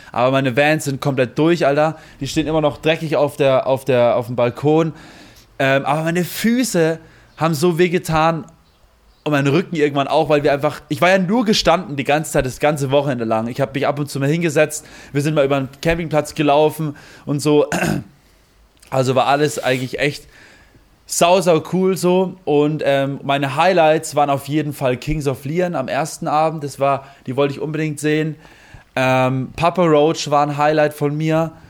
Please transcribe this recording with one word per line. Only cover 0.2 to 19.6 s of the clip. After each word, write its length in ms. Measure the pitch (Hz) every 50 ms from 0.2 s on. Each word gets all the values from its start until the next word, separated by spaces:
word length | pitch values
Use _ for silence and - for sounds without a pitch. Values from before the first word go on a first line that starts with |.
| 123 131
meine 240 | 135 135 139 135 117
Vans 280 | 139 143 151 156 156 -
sind 160 | 143 135 127
komplett 360 | - 143 131 127 127 113 - -
durch, 260 | 151 165 175 165 170
Alter. 320 | 139 139 147 151 160 156 - - - - -
Die 80 | 139 131
stehen 180 | - 160 151
immer 160 | 139 160 160
noch 160 | 151 147 131 -
dreckig 380 | - 160 165 160 165 151 156
auf 200 | 127 147 143 - -
der, 280 | 147 135 131 127 -
auf 200 | - 135 123 -
der, 320 | - 127 120 120 120 104 117
auf 100 | 117 117
dem 80 | 127
Balkon. 580 | 113 120 123 117 - - 147 151 160 165 160 - - - - - - - - - - - _ _ -
Ähm, 260 | 139 135 135 139 143
aber 180 | - 147 156 160
meine 200 | 165 170 175 175
Füße 720 | - - - - 220 233 247 262 - - 175 160 160 165 160 - - - - - _ _ -
haben 160 | 151 165 165
so 220 | 135 160 180 170 156
wehgetan 680 | 180 175 165 175 - - 160 156 156 165 165 156 - - - _ _ _ _ _ _ _ _ _ _ _ _ _ -
und 60 | 151
mein 160 | 151 139 139 143
Rücken 280 | 135 170 196 - 175 156
irgendwann 300 | 143 151 135 147 135 -
auch, 180 | - 156 160 139
weil 160 | 156 143 139
wir 80 | 147
einfach, 300 | 139 143 135 151 139 - - -
ich 100 | 151 127
war 100 | 170 180
ja 80 | 190 196
nur 280 | 185 165 214 247 240
gestanden 500 | 208 214 - - 170 160 180 185 - 147
die 80 | 139 127
ganze 280 | - 143 156 156 - -
Zeit, 120 | 151 131
das 140 | 127 117 -
ganze 320 | - 147 160 139 139 131
Wochenende 320 | 135 147 139 147 127 120 117
lang. 240 | 110 113 110 113 120
Ich 140 | 123 -
hab 120 | 135 131 -
mich 140 | 135 135 -
ab 100 | 139 135
und 100 | 147 -
zu 100 | - 135
mal 80 | 135 139
hingesetzt, 560 | 156 170 170 165 131 160 156 147 - - - - - - - - -
wir 80 | 143
sind 120 | 139 160 156
mal 120 | 151 135
über 140 | 135 143 139
den 80 | 135 127 - -
Campingplatz 540 | - 165 165 170 175 147 156 151 147 - -
gelaufen 600 | - 156 147 143 147 156 151 - - 160 147 147 - - - - - -
und 160 | 135 147 143
so. 260 | 127 151 151 147 143 -
<clears throat> 1200 | - 180 170 160 - - - - - _ _ _ _ _ _ _ _ _ _ _ _ _ _ -
Also 260 | - 135 131 127 127
war 100 | 131 117
alles 380 | 117 143 147 151 143 - -